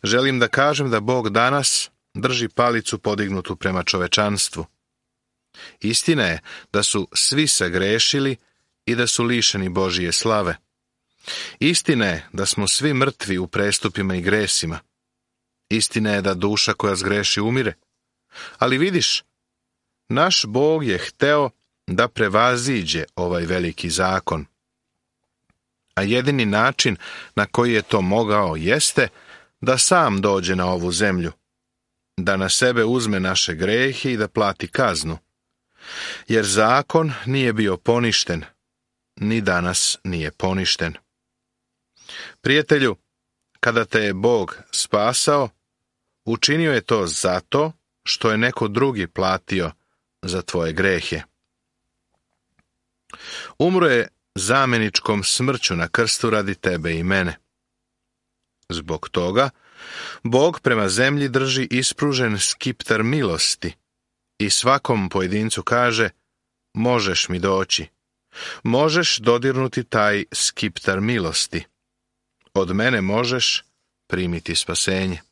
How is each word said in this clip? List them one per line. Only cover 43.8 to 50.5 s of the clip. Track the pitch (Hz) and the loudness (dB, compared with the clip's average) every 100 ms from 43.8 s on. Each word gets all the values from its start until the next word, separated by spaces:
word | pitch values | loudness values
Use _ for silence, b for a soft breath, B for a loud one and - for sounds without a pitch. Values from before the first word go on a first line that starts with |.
| 110 | 2
te | 110 | 0
je | 104 | 0
Bog | 95 113 120 90 - - | 0 2 2 0 -8 -8
spasao, | - - 104 107 127 - 147 127 _ _ _ _ _ _ _ - | -6 -2 2 2 2 2 2 0 _ _ _ _ _ _ _ -4
učinio | 113 - 151 165 | -2 0 2 2
je | 127 | 0
to | - 113 90 | 2 0 0
zato | - 95 90 - 135 160 - _ _ | 0 0 0 0 0 0 -4 _ _
što | - - 117 | -6 -2 0
je | 110 | 2
neko | 120 123 110 | 0 0 -2
drugi | 104 135 117 87 | 2 0 0 -4
platio | - 95 92 _ 95 85 - _ _ _ _ | -2 -2 -2 _ -2 -2 -6 _ _ _ _
za | 95 92 | -6 -6
tvoje | - | -4